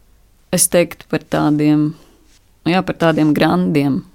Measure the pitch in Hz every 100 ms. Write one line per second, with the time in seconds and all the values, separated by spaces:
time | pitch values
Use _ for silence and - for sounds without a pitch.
0 | _ _ _ _ - 180 - 175 170 -
1 | - 156 - 156 151 147 151 151 151 -
2 | - _ _ _ _ _ - 185 185 -
3 | 170 160 156 147 160 175 180 151 143 127
4 | -